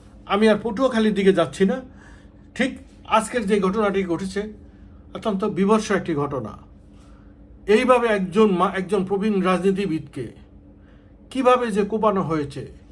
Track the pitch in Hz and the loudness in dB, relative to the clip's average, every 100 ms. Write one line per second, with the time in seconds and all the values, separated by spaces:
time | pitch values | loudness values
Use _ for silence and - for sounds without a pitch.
0 | - - - 202 220 202 220 247 262 226 | -20 -20 -4 2 4 4 0 -2 0 2
1 | 214 190 190 175 160 - 190 262 - - | 0 4 4 4 0 0 0 0 -8 -20
2 | - - - - - - 254 - - - | -20 -20 -20 -20 -12 -4 -4 -6 -16 -20
3 | - 220 214 247 196 208 185 220 208 196 | -2 -2 0 -4 0 0 0 0 0 -2
4 | 185 160 190 202 214 214 - - - - | -2 -4 -6 -8 -8 -12 -20 -20 -20 -20
5 | - 185 226 190 214 156 196 220 214 190 | -18 -8 -4 -2 -2 0 2 2 2 -2
6 | - 147 143 139 110 - - - - - | -2 -4 -4 -6 -10 -14 -20 -20 -20 -20
7 | - - - - - - - 220 254 247 | -20 -20 -20 -20 -20 -10 2 4 6 4
8 | 233 208 185 185 220 175 190 190 185 202 | 2 0 0 2 4 4 0 -2 -2 -2
9 | - 202 214 196 180 180 190 190 196 156 | -2 -2 0 0 0 0 0 0 -2 -6
10 | 135 139 110 - - - - - - - | -8 -12 -12 -14 -20 -20 -20 -20 -20 -20
11 | - - - 262 247 247 240 202 196 220 | -20 -20 -8 0 4 4 2 -2 -2 0
12 | 214 190 156 160 139 139 - - - | 0 0 0 -4 -4 -10 -14 -18 -20